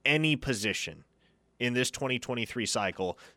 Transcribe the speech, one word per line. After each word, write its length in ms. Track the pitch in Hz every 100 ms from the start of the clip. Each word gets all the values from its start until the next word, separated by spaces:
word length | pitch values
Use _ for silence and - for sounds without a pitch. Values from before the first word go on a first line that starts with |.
any 320 | 139 151 156 147
position 680 | 139 110 104 95 - - - _ _ _ _ -
in 160 | 123 123
this 160 | 127
twenty 260 | - 135 123
twenty-three 480 | - 120 110 123 107
cycle 540 | 113 98 - 92 - -